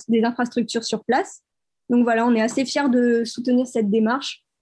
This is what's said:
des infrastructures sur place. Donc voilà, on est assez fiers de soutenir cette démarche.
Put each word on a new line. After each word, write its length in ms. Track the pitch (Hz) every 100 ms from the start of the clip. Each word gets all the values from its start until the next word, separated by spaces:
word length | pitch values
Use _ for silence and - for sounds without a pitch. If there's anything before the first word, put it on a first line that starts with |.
| -
des 160 | 226
infrastructures 600 | 233 240 240 240 226 233
sur 200 | 226 220
place. 380 | - 262 - - _ _ _ _ -
Donc 120 | 240
voilà, 240 | 240 226 240
on 80 |
est 60 | 226
assez 240 | 226 269
fiers 240 | 254 294 285
de 360 | 247 240 233
soutenir 420 | 233 - 247 247 254
cette 240 | 233 208
démarche. 520 | 220 214 269 - - _ _